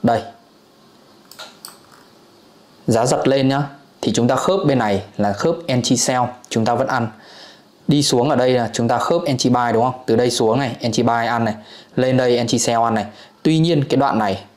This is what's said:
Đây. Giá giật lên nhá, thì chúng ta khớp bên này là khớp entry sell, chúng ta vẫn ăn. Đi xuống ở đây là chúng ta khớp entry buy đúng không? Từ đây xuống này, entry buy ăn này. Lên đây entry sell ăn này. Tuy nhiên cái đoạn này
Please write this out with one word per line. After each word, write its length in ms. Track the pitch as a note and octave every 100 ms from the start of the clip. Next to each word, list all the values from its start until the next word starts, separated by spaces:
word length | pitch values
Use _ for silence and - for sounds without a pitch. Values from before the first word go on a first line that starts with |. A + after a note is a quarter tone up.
Đây. 180 | - A#3 - - _ _ _ _ - - - - - - - - - - - - - - - - - - _ - -
Giá 180 | A#2 C3
giật 220 | D3 -
lên 200 | C3+ C3+
nhá, 160 | C#3 C#3+ - - _
thì 100 | -
chúng 140 | A2 A#2
ta 80 | C3
khớp 240 | - G3 D3+
bên 140 | C3
này 240 | A2 G2 - -
là 160 | G#2
khớp 220 | G2+ D#3 E3+ -
entry 300 | B2+ A#2 B2+
sell, 240 | - B2+ B2 - -
chúng 160 | A#2 A2+
ta 100 | A#2+
vẫn 120 | C3+
ăn. 200 | C3 A#2 - - - - - _ _ -
Đi 160 | D3
xuống 260 | C#3+ B2+ B2+
ở 60 | C3+
đây 180 | B2+
là 160 | B2+ A2+
chúng 140 | - A#2
ta 100 | B2
khớp 260 | - E3+ E3
entry 240 | B2+ C3
buy 220 | B2 A#2+
đúng 100 | A2+
không? 180 | B2 B2+ -
Từ 100 | A2+
đây 160 | B2
xuống 280 | A#2 A2+ A#2+
này, 160 | C3+ -
entry 240 | A#2+ A2+
buy 220 | A#2 A#2 A#2
ăn 180 | A#2 A2+
này. 100 | A2 - - - -
Lên 220 | B2+ C3
đây 200 | B2+ A#2+
entry 220 | A#2 B2
sell 220 | - A#2
ăn 120 | A#2
này. 120 | A2 G2+ - - _
Tuy 160 | D#3+ D#3+
nhiên 240 | E3 D#3+ C#3
cái 80 | B3+
đoạn 220 | C4+ A2
này 240 | G3+ F#2+ -